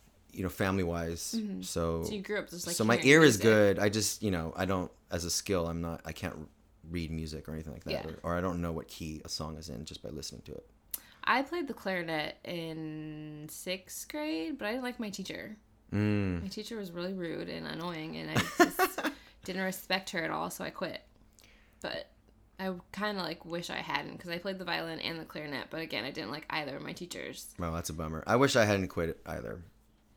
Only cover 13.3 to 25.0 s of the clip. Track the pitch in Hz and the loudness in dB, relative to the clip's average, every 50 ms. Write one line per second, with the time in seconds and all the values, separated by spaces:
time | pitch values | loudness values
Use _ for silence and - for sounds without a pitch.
13.3 | 151 151 151 156 - - - 185 185 190 - - - - - - - 302 302 311 | -10 -10 -10 -12 -12 -10 -6 -6 -6 -6 -8 -10 -12 -12 -10 -8 -6 -4 -4 -2
14.3 | 320 320 320 330 285 247 220 208 226 262 254 247 240 - 226 208 196 - 190 - | -2 -2 -4 -4 -6 -4 -4 -2 -2 -2 -4 -4 -4 -4 -4 -4 -4 -6 -6 -8
15.3 | - - - - 214 - - - - - - - - 101 104 104 104 104 98 92 | -8 -8 -10 -10 -12 -14 -18 -20 -20 -20 -10 -4 0 2 4 4 4 4 2 2
16.3 | 90 85 82 190 - 214 208 - 233 220 202 175 170 175 175 185 196 185 175 165 | 0 0 -2 -4 -6 -6 -8 -6 -6 -6 -6 -6 -6 -6 -4 -4 -4 -4 -4 -4
17.3 | 151 151 170 170 165 160 160 151 156 160 165 180 170 156 156 160 156 160 160 156 | -4 -4 -6 -6 -6 -6 -6 -6 -6 -4 -4 -4 -4 -6 -6 -6 -6 -6 -6 -2
18.3 | 156 - - - - - 359 - - - 370 359 - - - 294 - - - - | 0 0 0 2 4 6 6 6 6 4 0 0 0 0 -4 -4 -4 -6 -12 -20
19.3 | - - - - 185 190 190 190 185 - - - 185 196 196 - - 175 160 160 | -20 -12 -8 -6 -4 -2 -2 -2 -2 -4 -2 -2 0 0 0 -2 -4 -2 -2 0
20.3 | 156 156 165 175 - - 185 151 - - 185 156 - - - - - - - - | -2 -2 -2 -4 -4 -6 -8 -8 -6 -6 -6 -6 -6 -8 -12 -16 -20 -20 -20 -20
21.3 | - - - - - - - - - - - - - - - - - _ _ - | -20 -20 -20 -20 -20 -20 -20 -20 -14 -10 -8 -6 -6 -6 -8 -10 -14 _ _ -20
22.3 | - - - - _ - 190 190 185 175 - - - 196 208 214 208 190 180 160 | -20 -20 -20 -18 _ -6 -4 -4 -4 -4 -8 -12 -6 -4 -2 -2 0 -2 -2 -4
23.3 | 170 - - 170 165 160 165 - - - - 156 143 143 147 151 - - - 175 | -6 -8 -8 -6 -6 -6 -4 -4 -4 -4 -2 -2 -2 -2 -2 -4 -10 -10 -8 -6
24.3 | 170 175 - 196 190 185 185 175 165 165 165 165 160 - | -6 -4 -4 -4 -6 -4 -4 -2 -2 -2 -2 -2 -4 -4